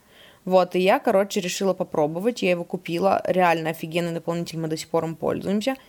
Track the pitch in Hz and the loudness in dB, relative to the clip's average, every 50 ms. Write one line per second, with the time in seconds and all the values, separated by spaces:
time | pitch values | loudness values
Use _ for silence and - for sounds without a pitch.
0 | _ _ _ - - - - _ _ 185 185 185 180 180 - 180 185 185 220 277 | _ _ _ -20 -20 -20 -20 _ _ 2 4 4 4 4 2 2 4 4 4 4
1 | - 254 214 190 202 202 - 214 175 180 - - 202 190 180 185 180 - - 165 | 4 2 4 4 2 2 0 -2 -2 -2 -2 -2 0 0 0 0 -4 -4 -2 0
2 | 151 147 160 170 190 240 233 - - 185 180 170 175 - - 175 - - 165 170 | 0 0 0 -2 -2 -2 -2 0 0 0 0 0 -2 -6 -8 -8 -6 -6 -4 0
3 | 185 196 196 - - - 180 180 180 175 165 165 160 156 165 165 - 160 160 175 | 2 2 2 2 0 0 2 4 4 4 4 2 0 -2 -4 -4 -6 -6 -2 -2
4 | 170 170 165 165 160 - 170 170 170 - - 160 160 156 160 160 - - - 165 | -2 -2 -4 -4 -4 -4 -4 -4 -4 -6 -6 -6 -6 -4 -4 -6 -4 -2 -2 -2
5 | 160 165 160 151 - - - - - 175 190 214 214 269 269 269 - | -2 -2 -4 -4 -4 -2 -2 -2 -2 -2 -2 -2 -2 -2 -4 -6 -8